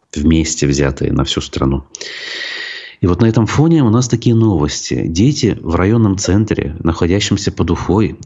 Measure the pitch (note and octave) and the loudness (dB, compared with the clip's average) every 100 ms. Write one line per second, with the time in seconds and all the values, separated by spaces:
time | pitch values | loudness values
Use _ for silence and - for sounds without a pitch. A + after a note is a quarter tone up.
0 | _ D#2 D#2 D#2+ D#2 - C#2 C#2 C#2+ C2 | _ -2 2 2 0 -2 0 0 0 -2
1 | C2+ C#2 C#2 - - - C2+ C2+ - - | -2 -2 -2 -4 -6 -4 -2 -2 -6 -16
2 | - - - - - - - - - - | -14 -14 -12 -10 -10 -10 -12 -14 -16 -2
3 | F2+ F2 A2+ A2+ G#2+ - E3 D#3+ A#2 A#2 | 0 2 2 2 0 2 4 4 4 2
4 | B2 - B2 A2+ A2+ E2 D2 - - B1 | 0 0 2 4 4 2 0 -4 -6 -4
5 | A#1 E2 C3 D3 G#2 - E2+ E2 F#2+ A#2 | -2 2 2 2 0 0 -2 0 2 4
6 | G#2+ F#2+ - G2+ G#2+ - C#2+ D#2 E2+ - | 2 2 0 2 2 -2 -4 -2 -2 0
7 | F2 G2+ - G2+ G2 - E2+ E2 - G2 | 0 0 0 0 -2 -2 -2 0 0 0
8 | G2+ - | 0 -4